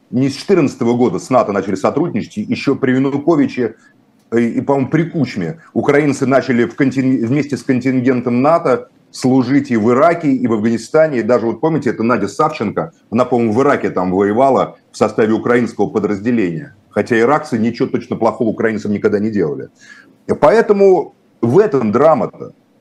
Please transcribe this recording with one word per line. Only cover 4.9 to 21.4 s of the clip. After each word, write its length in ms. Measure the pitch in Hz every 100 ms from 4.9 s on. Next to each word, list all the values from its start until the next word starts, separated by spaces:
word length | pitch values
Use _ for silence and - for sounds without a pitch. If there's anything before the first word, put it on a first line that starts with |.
при 120 | 160
Кучме. 560 | 160 170 127 107 82 78 -
Украинцы 520 | 110 110 143 151 135
начали 420 | 131 135 120 120 117
в 100 | -
контин-, 500 | 135 127 131 131 113
вместе 300 | 147 143 -
с 80 |
контингентом 800 | - 127 131 127 123 127 120 120
нато 480 | 143 170 160 120 - _ _
служить 600 | - 127 131 123 139 -
и 60 | 113
в 160 | 113
Ираке, 400 | 123 165 170 147
и 120 | 131 120
в 60 |
Афганистане. 640 | 110 113 113 - 156 156 127
И 20 |
даже, 240 | 110 123 113
вот 140 | 110
помните, 300 | 160 160 120
это 120 | -
Надя 240 | 113 117 98
Савченко, 640 | - 156 - 104 87 82 _ -
она, 120 | 113
по-моему, 280 | 123 120 117
в 100 | 107
Ираке 280 | 143 123 98
там 200 | 92 92
воевала 680 | 92 101 107 135 113 85 - _
в 60 | -
составе 380 | 107 - 110
украинского 520 | 107 120 123 110 - 98
подразделения. 880 | 110 104 101 113 117 92 78 69 - _
Хотя 260 | 107 - 113
иракцы 360 | 120 151 - 117
ничего 300 | 117 113 127
точно 300 | - - -
плохого 320 | 113 - 113
украинцам 420 | 98 113 107 107
никогда 300 | 101 107 101
не 100 | 107
делали. 380 | 101 78 67 - _ - - _ _ - -
Поэтому 720 | 147 214 226 202 196 180 - _ _ -